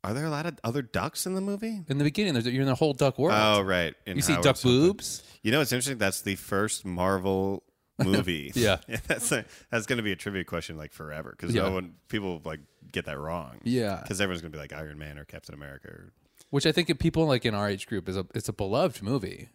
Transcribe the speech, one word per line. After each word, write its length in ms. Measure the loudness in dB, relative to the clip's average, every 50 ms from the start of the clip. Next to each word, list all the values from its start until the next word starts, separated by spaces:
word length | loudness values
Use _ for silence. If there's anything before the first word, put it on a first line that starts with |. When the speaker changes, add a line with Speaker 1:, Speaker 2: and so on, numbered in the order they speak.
Speaker 1:
Are 100 | -4 -4
there 120 | -4 -4 -2
a 40 | -2
lot 140 | -4 -2 -4
of 120 | -6 -6 -4 -4
other 180 | -2 -2 -2
ducks 440 | -4 -2 -2 -2 -2 -2 -4 -4 -4
in 80 | -2 -2
the 40 | -2
movie? 440 | -2 -2 -4 -4 -4 -6 -6 -8 -4 -2
Speaker 2:
In 100 | 0 2
the 60 | 2
beginning, 280 | 2 2 2 0 2
there's, 140 | 2 2 2 2
you're 140 | 2 2
in 40 | 4
the 80 | 2 4
whole 200 | 4 4 2 4
duck 220 | 4 4 2 4
world. 200 | 4 2 4 6 6
Speaker 1:
Oh, 200 | 8 8 6 6
right. 340 | 6 4 4 2 2 0 -2 _ _
In 100 | -6 -2
Speaker 2:
You 60 | -2
see 100 | 2 2
Speaker 1:
Howard 100 | 2 6 6
Speaker 2:
duck 120 | 4 4
Speaker 1:
something. 240 | 6 4 6 6 8
Speaker 2:
boobs? 420 | 6 6 4 2 -6 -8 -8 -10 -12 -18 -20 -4 0
Speaker 1:
You 80 | 2
know 60 | 2 2
what's 120 | 2 2
interesting? 280 | 0 0 0 -2 -2 2
That's 240 | 0 0 0 0
the 120 | -2 -4 -4
first 500 | -4 -4 -2 0 2 2 2 -2 -4 -6
Marvel 800 | -6 -2 0 2 2 2 2 2 2 2 2 2 0 -2 -4 _ _ _ _
Speaker 2:
<laughs> 160 | _ _ _ 0
Speaker 1:
movie. 480 | 2 4 4 2 2 0 -2 -4 -4 -4 0
Speaker 2:
Yeah. 220 | 2 4 4 2 2 -2 -8
Speaker 1:
<laughs> 140 | -8 -8 -4
That's 240 | -4 -4 -2 0 -2
a, 140 | -2 -2 -4 -8 -18 -20 -12 _
that's 160 | -4 -4 -2
gonna 160 | -2 -2 -2
be 80 | 0 -2
a 60 | -4
trivia 260 | -4 -6 -6 -6 -6
question, 340 | -6 -4 -6 -8 -6 -8 -12
like, 160 | -12 -14 -16
forever, 440 | -16 -16 -14 -10 -10 -10 -10 -12 -12 _
'cause 160 | -4 -2 0
Speaker 2:
Yeah. 80 | 2 2 0
Speaker 1:
no 20 |
one, 240 | 0 -4 -6 -8 -18 _ _ _
people, 320 | -6 -4 -4 -4 -6 -6 -8
like, 140 | -10 -10 -10 -12 _ _ _ -20 -8
get 140 | -8 -8 -6
that 140 | -6 -8 -6
wrong. 400 | -6 -4 -6 -6 -6 -10 -16 -8
Speaker 2:
Yeah. 400 | -4 -2 0 0 0 -2 -4 -6 -6 -8
Speaker 1:
'Cause 120 | -2 -2
everyone's 200 | -2 -2 -2 -6
gonna 80 | -8 -10
be 80 | -12 -12
like 140 | -14 -12
Iron 260 | -12 -12 -12 -12 -12 -12
Man 180 | -14 -14 -14
or 80 | -16 -18
Captain 300 | -18 -18 -18 _ -18 -18
America 320 | -16 -16 -16 -16 -18 -18 -20
or 240 | -20 -20 -20 -20 _ _ _ _ _ _ -14 _
Speaker 2:
Which 180 | -2 2 2
I 60 | 2
think 180 | 2 2 0 0
if 80 | 0 2
people, 280 | 2 2 4 4 4
like, 180 | 4 2 2 2
in 80 | 0 0
our 140 | 2 0 0
age 180 | -2 -4 -4
group 220 | -6 -6 -6 -4 -4
is 80 | -4
a, 100 | -4 -6 -4 -6
it's 140 | -6 -6 -6
a 40 |
beloved 500 | -4 -4 -2 0 2 2 2 0 -2 -4 -4
movie. 460 | -2 -2 -2 -2 -6 -10 -12 -16 -20 _